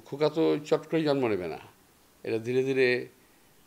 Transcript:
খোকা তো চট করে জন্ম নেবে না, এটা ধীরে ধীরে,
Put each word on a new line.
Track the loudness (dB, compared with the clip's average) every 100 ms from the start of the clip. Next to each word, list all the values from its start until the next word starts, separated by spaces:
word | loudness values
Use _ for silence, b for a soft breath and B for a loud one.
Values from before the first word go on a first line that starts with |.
| -12
খোকা | -2 0
তো | 2 2 0
চট | 0 -2 0
করে | 0
জন্ম | 2 2 2
নেবে | 0 -4
না, | -10 -14 -20 _ _ _ _
এটা | -6 -4
ধীরে | -2 0
ধীরে, | 0 2 2 2 -4 -14 b b b b